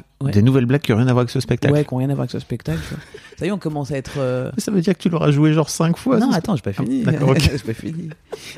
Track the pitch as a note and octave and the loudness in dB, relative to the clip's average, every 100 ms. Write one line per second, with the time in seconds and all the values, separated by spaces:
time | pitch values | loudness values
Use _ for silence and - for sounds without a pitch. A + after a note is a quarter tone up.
0 | - - C3+ G2+ B2 C3+ A#2+ C#3+ - G#2+ | -8 -6 0 4 6 4 4 2 2 2
1 | B2+ B2 A#2+ C3+ - A#2+ C#3 D3 D3 B2+ | 4 2 0 -2 -2 0 2 2 0 -2
2 | C3+ C#3 B2+ A2 - B2 - D#3+ - - | -2 -2 -4 -8 -8 -8 -6 -6 -6 -12
3 | - - - - E3 G3 D#3+ D3 C#3 C#3 | -14 -20 -18 -6 -4 -4 -4 -6 -4 -6
4 | - C#3+ B2+ B2+ C3 - - G3 E3 F3+ | -6 -4 -2 -2 -4 -6 -2 2 2 0
5 | F3+ E3 D3 C#3+ D#3 D#3 D3 - E3 E3+ | 0 2 2 4 4 4 0 0 0 0
6 | B3+ A#3 B3+ F3 - C#3 G#2 G2 G#3 C4+ | 2 2 2 2 0 -2 -2 -4 -2 0
7 | - D3+ C3+ C3+ C#3+ C#3+ A2+ A2+ F#2+ E3 | 0 2 2 4 2 0 -6 -8 -8 -10
8 | D#3+ - - - - | -12 -14 -16 -16 -14